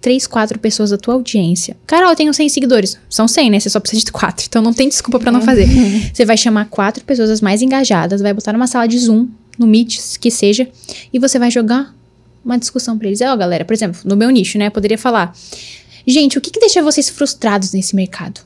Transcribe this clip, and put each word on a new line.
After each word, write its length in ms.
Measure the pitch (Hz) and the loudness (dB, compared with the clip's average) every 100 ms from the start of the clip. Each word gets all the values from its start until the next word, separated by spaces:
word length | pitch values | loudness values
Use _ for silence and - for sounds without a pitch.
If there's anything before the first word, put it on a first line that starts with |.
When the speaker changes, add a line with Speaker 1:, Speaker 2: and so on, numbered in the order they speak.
Speaker 1:
três, 260 | - 262 - | 0 -2 -2
quatro 320 | 233 214 220 | -4 -2 -2
pessoas 320 | 220 - 208 | -4 -2 -2
da 60 | 202 | -2
tua 160 | 220 254 | -2 -4
audiência. 600 | 247 220 170 180 - - - | -2 -2 0 -2 -4 -12 -2
"Carol, 220 | 320 359 | 2 2
eu 60 | 330 | 2
tenho 180 | 302 | 0
cem 160 | 285 302 | 2 0
seguidores." 500 | 285 254 175 190 - _ | 0 2 2 0 -6 _
São 180 | - 226 | -2 0
cem, 220 | - 254 | 2 2
né? 100 | 202 | 2
Você 100 | 208 | 0
só 100 | 208 | -4
precisa 240 | - 220 208 | -2 -4 -4
de 60 | |
quatro. 340 | - 185 175 - | -4 -6 -4 -4
Então, 140 | 226 | 0
não 120 | 226 | 0
tem 140 | 233 269 | 2 0
desculpa 280 | - - 247 | 0 -2 -2
pra 140 | 233 | 2
não 80 | 240 | 2
Speaker 2:
Uhum. 60 | 233 | 4
Speaker 1:
fazer. 200 | 254 190 - 247 220 202 | 4 4 4 4 2 -4
Você 120 | - 226 | 0 2
vai 120 | 220 | 2
chamar 280 | 240 214 214 | 2 0 -2
quatro 380 | - 196 226 - | -2 -2 -4 -4
pessoas 240 | 262 220 | 0 2
as 100 | 220 | 2
mais 200 | 214 208 | 0 2
engajadas, 600 | 254 269 269 196 165 196 | 2 2 2 2 0 0
vai 120 | 202 | 0
botar 180 | 208 214 | -2 -2
numa 140 | 220 247 | -2 0
sala 180 | 247 233 | 0 0
de 140 | 240 | 0
Zoom, 300 | 240 220 247 - _ - | 2 2 0 -6 _ 0
no 80 | 233 | 4
Meet, 540 | 220 233 - - - | 4 2 -4 -10 -4
que 100 | 240 | -2
seja, 380 | 233 202 214 254 _ - - - | 0 0 0 -2 _ -20 -20 -8
e 60 | 254 | -2
você 220 | 262 262 | 0 2
vai 100 | 240 | 0
jogar 460 | 240 220 247 277 - _ _ _ _ | 0 0 0 -4 -12 _ _ _ _
uma 160 | 240 247 | -4 -4
discussão 380 | 240 254 240 220 | -4 -6 -4 -4
pra 100 | 214 | -4
eles. 140 | 208 | -2
É, 100 | 247 | -2
ó, 40 | 262 | 0
galera, 280 | 180 170 175 | 0 -2 -2
por 80 | |
exemplo, 260 | 220 214 180 - | -2 -2 -6 -2
no 100 | 202 | 0
meu 120 | 226 | 4
nicho, 280 | 262 185 214 | 2 2 -2
né? 100 | 208 | -2
Eu 40 | |
poderia 260 | 214 202 220 | 0 -2 0
falar, 360 | 254 226 170 - - - - - _ - - | 0 0 -2 -6 -20 -20 -20 -20 _ -10 0
"Gente, 320 | 269 285 277 | 2 2 0
o 40 | |
que 100 | - | -6
que 80 | - | 2
deixa 240 | 440 359 | 2 4
vocês 260 | 302 294 285 | 2 0 -2
frustrados 640 | - 285 - 226 202 190 | -2 -4 -2 -2 -2 -2
nesse 240 | 190 185 196 | -4 -2 -2
mercado 460 | 185 - 160 202 | -4 -8 -14 -16